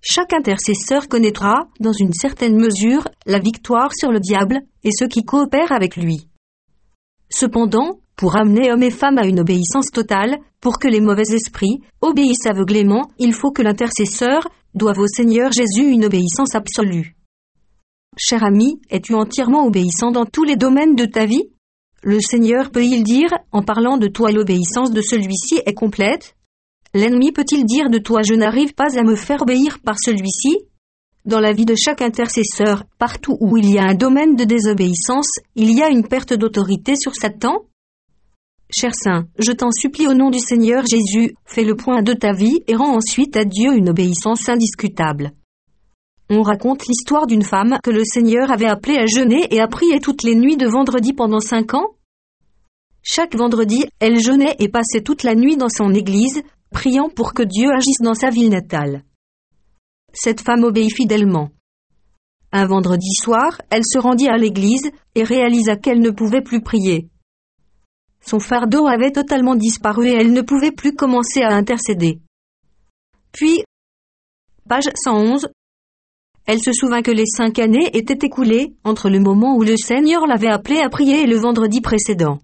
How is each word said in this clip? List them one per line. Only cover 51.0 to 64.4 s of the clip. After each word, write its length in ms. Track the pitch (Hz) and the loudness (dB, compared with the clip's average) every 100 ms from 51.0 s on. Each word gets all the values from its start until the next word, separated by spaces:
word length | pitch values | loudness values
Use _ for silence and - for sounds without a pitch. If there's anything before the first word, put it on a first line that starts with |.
| 233 | -2
pendant 280 | 269 226 214 | -2 0 -2
cinq 340 | 214 226 220 | -2 -4 -2
ans. 220 | 247 392 _ _ _ _ _ _ _ _ _ _ _ | -2 -4 _ _ _ _ _ _ _ _ _ _ _
Chaque 340 | - - 339 254 | -8 -4 -4 -2
vendredi, 480 | 240 233 214 233 302 _ | -2 0 0 0 -2 _
elle 180 | 220 233 | 0 2
jeûnait 380 | 226 269 277 285 | 2 2 2 0
et 100 | 202 | -2
passait 340 | 240 233 226 | -2 -2 -4
toute 200 | 214 294 | -4 -4
la 120 | 247 | 0
nuit 220 | 226 254 302 | 2 2 2
dans 120 | 247 | -2
son 240 | - 202 | -2 0
église, 500 | 196 196 196 247 277 285 _ _ | 0 0 0 0 -2 -10 _ _
priant 400 | - 269 254 302 | -6 -2 0 -2
pour 240 | - 233 | -4 -6
que 80 | - | -2
Dieu 260 | 226 185 262 | -4 0 0
agisse 300 | 262 262 269 | 2 0 0
dans 140 | 233 | 0
sa 160 | 220 262 | 0 -2
ville 180 | 233 233 | 2 2
natale. 560 | 196 175 165 143 139 - _ _ _ _ _ _ _ _ _ _ | 0 -2 -6 -6 -8 -12 _ _ _ _ _ _ _ _ _ _
Cette 260 | - - 226 | -6 -4 -4
femme 240 | - 233 | 0 2
obéit 280 | 233 220 220 | 2 2 0
fidèlement. 580 | 220 247 214 202 175 147 _ _ _ _ _ _ _ _ _ _ | 0 0 2 2 0 -4 _ _ _ _ _ _ _ _ _ _
Un 160 | 196 196 | -2 0
vendredi 460 | 190 180 180 185 196 | 0 0 -2 -2 -6
soir, 380 | - 226 277 339 - | -2 0 0 -4 -4
elle 140 | 220 | -4
se 140 | 226 262 | 0 0
rendit 300 | 240 247 269 | 0 2 2
à 100 | |
l'église 520 | 233 | 2